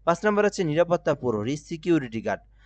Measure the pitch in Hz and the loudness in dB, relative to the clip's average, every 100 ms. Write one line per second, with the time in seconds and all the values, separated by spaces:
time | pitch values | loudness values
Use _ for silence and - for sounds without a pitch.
0 | 165 170 208 208 208 202 165 151 175 170 | -2 0 2 2 2 0 -2 2 2 0
1 | 165 143 127 107 110 151 - 165 175 160 | 0 -2 -2 -2 -2 -6 -8 -6 0 0
2 | 123 113 104 98 - _ | 0 -6 -4 -4 -8 _